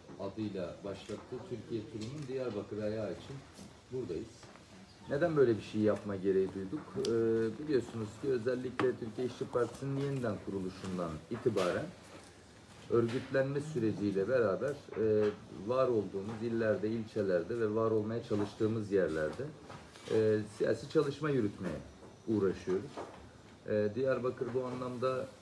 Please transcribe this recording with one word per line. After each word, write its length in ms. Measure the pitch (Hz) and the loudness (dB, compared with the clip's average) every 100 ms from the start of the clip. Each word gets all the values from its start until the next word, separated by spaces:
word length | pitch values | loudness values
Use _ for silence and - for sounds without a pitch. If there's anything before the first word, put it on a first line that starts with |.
| - - | -18 -8
adıyla 560 | 98 107 104 95 87 85 | -8 -4 -4 -4 -6 -6
başlattığı 520 | 101 92 - 104 - 127 - | -8 -8 -8 -10 -10 -12 -8
Türkiye 320 | 117 - 117 104 | -10 -6 -6 -6
turunun 360 | 110 110 151 131 | -8 -8 -8 -6
Diyarbakır 540 | 131 123 101 - 104 | -4 -2 -4 -4 -4
ayağı 300 | 104 110 - | -2 -2 -4
için 240 | - - 139 - - - - - | -6 -10 -14 -14 -18 -18 -18 -8
buradayız. 360 | 127 104 78 - - - - - - - - - | -6 -4 -4 -6 -12 -18 -20 -20 -20 -20 -18 -2
Neden 260 | 143 170 151 | 2 4 6
böyle 200 | 123 104 | 6 6
bir 60 | |
şey 180 | - 107 | 0 2
yapma 360 | 104 101 104 98 | 4 4 0 0
gereği 320 | 95 95 95 | 4 4 4
duyduk? 260 | 98 95 101 - - | -2 -6 -6 -6 -4
Ee, 680 | - 113 113 113 113 104 | 2 4 4 4 2 -2
biliyorsunuz 440 | 151 131 113 117 104 - | 0 0 0 -4 -6 -4
ki 60 | 139 | -2
özellikle 680 | 127 113 127 127 - 127 113 | 0 0 -2 -2 0 0 0
Türkiye 300 | 113 107 123 | -6 -4 -4
İşçi 180 | - | -4
Partisi'nin 560 | - 123 120 - 139 139 | -2 0 0 -2 -4 -2
yeniden 360 | 143 135 120 92 - | -2 -2 -2 -2 -4
kuruluşundan 640 | 95 92 - 95 90 82 78 - | -4 -4 -6 -6 -4 -4 -6 -6
itibaren 560 | 117 123 98 90 98 - - - - - - - - - - - | 0 2 4 4 2 -2 -10 -18 -18 -18 -20 -20 -20 -20 -20 2
örgütlenme 680 | 117 117 127 - 135 135 143 | 4 4 0 0 2 2 0
süreciyle 680 | - 123 110 92 101 95 98 | -2 0 0 2 2 2 2
beraber, 420 | 127 107 92 131 | 4 4 2 0
e, 600 | 139 - - 110 107 104 101 - 78 101 | -4 -6 0 4 6 4 0 -8 -8 0
var 220 | 127 131 | 2 4
olduğumuz 540 | 113 92 98 101 110 | 2 0 -4 -6 -4
illerde, 460 | 117 113 110 98 107 | -2 2 2 2 0
ilçelerde 720 | 113 104 113 98 90 82 117 | -2 -2 -2 2 2 2 0
ve 140 | 110 | 0
var 160 | 107 113 | 2 2
olmaya 340 | 110 107 113 | 2 2 -2
çalıştığımız 680 | - 104 101 - 110 113 98 | -2 0 0 0 0 0 2
yerlerde, 520 | 98 85 80 76 76 147 - - - - - - | 2 4 2 -2 -2 -8 -10 -16 -16 -16 -16 0
e, 240 | 110 110 107 104 - | 4 6 4 0 0
siyasi 320 | - - - | 0 0 2
çalışma 400 | 160 139 139 151 | 2 4 0 0
yürütmeye 460 | 135 101 - 90 73 - - - - - | 2 2 -2 -6 -6 -10 -16 -20 -12 0
uğraşıyoruz. 640 | 104 95 82 - 95 139 - - - - - - - - | 4 4 2 0 0 -2 -8 -12 -14 -18 -20 -20 -16 -2
E, 200 | 107 104 | 2 2
Diyarbakır 600 | 107 135 123 127 123 120 | 2 2 2 0 -2 -2
bu 100 | 127 | 0
anlamda 640 | 127 127 127 123 131 131 - - | -2 -4 -4 0 0 0 -4 -10